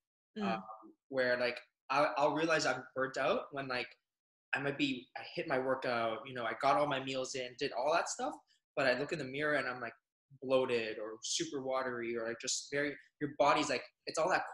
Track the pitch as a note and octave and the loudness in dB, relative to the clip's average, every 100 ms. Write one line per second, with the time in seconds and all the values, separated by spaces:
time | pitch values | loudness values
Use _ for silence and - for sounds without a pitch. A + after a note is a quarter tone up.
0 | _ _ _ - F#3+ F#2+ - - - - | _ _ _ -4 -2 -2 -6 -16 -18 -20
1 | - C3+ B2 B2 A#2+ A#2+ - _ - C#3 | -4 2 2 4 0 -2 -10 _ 0 2
2 | D3+ C#3+ D3+ D3 E3 D#3 C#3 C3 - C3 | 4 4 2 4 4 4 2 0 -4 -2
3 | C3 C3+ C#3+ B3 - C#3 C3+ B2 A#2+ - | -2 0 2 2 -2 -6 -4 -4 -4 -10
4 | _ _ _ _ _ C3 C#3+ C#3 C#3 B2+ | _ _ _ _ _ -6 -4 0 -2 -2
5 | - - - - - C3 C3 B2+ C3 A#2 | -8 -14 -10 -8 -4 -2 0 -2 -2 0
6 | A2+ A2 C3+ B2+ A2+ A#2 C#3 D3 D3 C3+ | 0 -4 -8 -6 -4 0 2 4 2 0
7 | C3+ C3 B2+ C3 B2 A#2+ C#3+ - C#3 E3+ | -2 -4 -4 -6 -8 -4 -4 0 2 2
8 | G3+ - G3 - _ _ _ - C3+ B2 | 0 -4 -6 -6 _ _ _ 0 2 2
9 | C#3+ E3 C3 C#3 D3+ C#3+ B2+ B2 A#2 - | 0 -4 -4 -2 2 2 0 -4 -8 -10
10 | _ _ _ C#3 C3 C3 B2+ A#2 A2 A2 | _ _ _ -10 2 4 4 2 0 -4
11 | G#2+ A2 - - D#3+ C#3+ C3 C3 B2+ A#2+ | -8 -8 -4 -4 -2 -4 -2 -2 -2 -2
12 | A#2 A#2 A2+ A#2 B2+ - - C#3+ C#3+ C#3 | -2 -2 -4 -6 -4 -6 -2 -2 -2 -4
13 | - - C#3+ - D3 D3+ C#3 B2 - _ | -14 -8 -2 4 6 6 4 0 -4 _
14 | - D#3+ E3+ D#3 - | -4 0 2 2 0